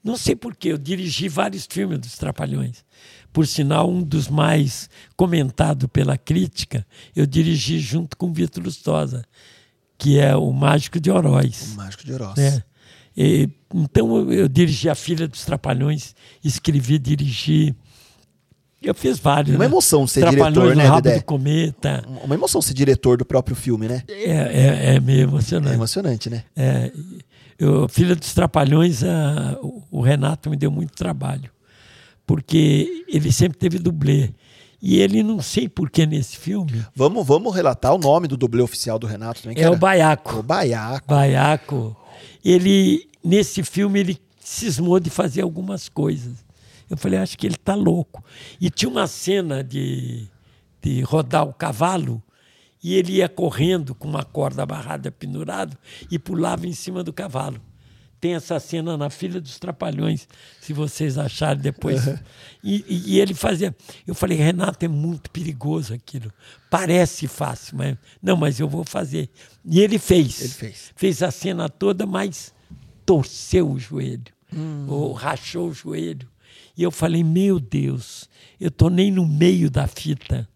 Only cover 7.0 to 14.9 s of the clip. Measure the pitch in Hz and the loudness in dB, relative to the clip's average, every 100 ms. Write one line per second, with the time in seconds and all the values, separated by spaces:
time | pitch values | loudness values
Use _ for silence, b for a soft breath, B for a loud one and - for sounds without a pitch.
7 | b - 147 143 160 160 123 160 131 147 | b 0 2 4 2 2 0 -2 -2 -4
8 | 165 - 180 80 87 - 87 78 - 78 | -4 -6 -4 -2 -4 -4 -10 -6 -2 -2
9 | 73 123 117 b b b b b _ _ | -2 -6 -10 b b b b b _ _
10 | 143 143 143 147 151 131 147 151 - 175 | 2 4 4 2 0 2 2 2 0 -2
11 | 156 190 151 139 135 110 - 104 98 - | 2 2 4 4 2 -2 -12 -12 -14 -14
12 | 139 131 104 101 139 139 - b b b | -12 -10 -6 0 2 0 -6 b b b
13 | b - - 147 143 - _ 175 147 - | b 0 2 4 2 -2 _ -4 2 2
14 | 226 226 135 123 165 135 170 131 - | 4 2 2 2 4 4 4 4 0